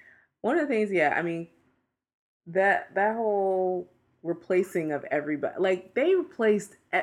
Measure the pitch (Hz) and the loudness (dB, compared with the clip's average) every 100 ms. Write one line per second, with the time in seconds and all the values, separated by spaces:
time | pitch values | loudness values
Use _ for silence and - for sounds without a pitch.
0 | - - _ _ 214 320 294 226 208 185 | -20 -20 _ _ -2 0 0 0 0 2
1 | 151 - 170 165 170 _ _ _ _ _ | 2 0 -2 -4 -10 _ _ _ _ _
2 | _ _ _ _ - 175 196 190 - 190 | _ _ _ _ -6 2 2 2 -2 0
3 | 208 226 220 202 190 190 185 185 180 _ | 0 0 0 0 0 0 0 -2 -6 _
4 | _ _ 165 170 - 185 185 180 156 143 | _ _ -8 -6 0 0 0 -2 -2 -4
5 | - 147 147 147 135 - 190 185 - - | -4 -4 -2 -4 -4 -2 0 0 -4 -2
6 | 311 381 - - 220 214 - - _ 180 | 2 2 0 0 2 2 0 -14 _ -2